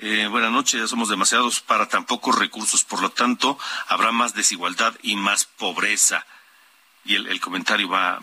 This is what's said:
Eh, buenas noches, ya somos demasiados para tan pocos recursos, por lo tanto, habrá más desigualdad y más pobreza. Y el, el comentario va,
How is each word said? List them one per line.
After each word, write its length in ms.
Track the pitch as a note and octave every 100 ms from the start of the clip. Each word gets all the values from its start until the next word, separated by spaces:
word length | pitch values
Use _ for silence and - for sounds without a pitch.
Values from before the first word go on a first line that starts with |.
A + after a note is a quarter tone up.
Eh, 280 | G#2+ G#2+ G#2+
buenas 220 | A#2+ A2+
noches, 280 | B2 C3 B2
ya 60 | A2
somos 220 | A#2+ A2
demasiados 520 | G2+ F#2+ A#2 B2 -
para 280 | - A2 G#2+
tan 160 | G2+
pocos 340 | - B2 - G#2
recursos, 460 | G2 G#2+ G#2+ -
por 180 | - G2
lo 80 | F#2
tanto, 480 | - B2 A#2+ C3 C#3 - - -
habrá 240 | F2+ A2
más 200 | A#2 A#2+
desigualdad 640 | G#2+ G2+ F2+ F2 F2+ A2+ A#2
y 140 | A#2 G#2
más 280 | G2+ G2+
pobreza. 800 | - - G2+ F2 G2+ G#2 - F2 - - - _ _ _ _ _
Y 120 | - G2+
el, 100 | -
el 140 | F#2
comentario 480 | F2+ F2+ F2 G#2+ F#2+
va, 320 | F#2+ F2+ -